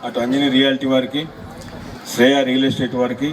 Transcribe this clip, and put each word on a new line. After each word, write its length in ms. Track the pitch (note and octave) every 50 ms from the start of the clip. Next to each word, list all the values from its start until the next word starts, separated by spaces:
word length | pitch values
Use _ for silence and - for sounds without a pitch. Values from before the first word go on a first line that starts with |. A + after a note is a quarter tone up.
| -
అటు 120 | B2 A2 A#2+ A#2
అంజనీ 240 | B2 C3 C#3 C#3+ C#3
రియాలిటీ 380 | B2+ C3 C#3 C#3 C3+ C3 C3+
వారికి, 360 | C3 C3 C3 B2 - - D3 D#3+ D#3+ - - - - - - - - - - - - - - - -
శ్రేయ 240 | - A#2+ A#2+ C3 C#3 C#3 C3+ B2+
రియల్ 180 | B2+ C3 C3+
ఎస్టేట్ 260 | C3+ A2+ - C3 A#2 B2+
వారికి 340 | B2 B2 B2 B2 B2 C#3 D3+